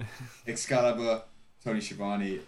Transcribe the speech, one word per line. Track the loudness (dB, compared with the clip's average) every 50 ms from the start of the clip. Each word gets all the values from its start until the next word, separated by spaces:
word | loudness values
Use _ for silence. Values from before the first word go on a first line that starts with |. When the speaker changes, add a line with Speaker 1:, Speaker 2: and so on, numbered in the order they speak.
| -8 -10 -10 -12
Speaker 1:
<laughs> | -14 -14 -16 -12 -10
Speaker 2:
Excalibur, | -8 -6 -4 -2 2 4 6 6 6 4 4 2 2 2 0 -2 -8 -20 -20 -20 -20 -20 -8 -4
Tony | -2 -2 -2
Schiavone, | -2 -4 -6 -4 -2 -2 0 0 0 -2 -2 -4 -6